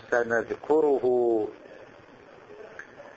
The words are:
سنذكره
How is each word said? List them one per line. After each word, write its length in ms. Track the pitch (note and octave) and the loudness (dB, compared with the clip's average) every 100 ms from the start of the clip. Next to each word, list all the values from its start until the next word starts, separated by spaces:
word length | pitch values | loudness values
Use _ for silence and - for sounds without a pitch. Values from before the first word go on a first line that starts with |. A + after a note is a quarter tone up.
| - | 0
سنذكره 1400 | B2 A#2 A#2 G#2+ G#2+ - D3+ D3+ C3+ B2+ B2 A#2+ A2+ G#2 - - - - - - - - - - - - - - - - | 0 2 0 -2 -4 0 2 4 2 2 2 4 2 -2 -8 -18 -20 -20 -20 -20 -20 -20 -20 -20 -18 -18 -18 -18 -20 -20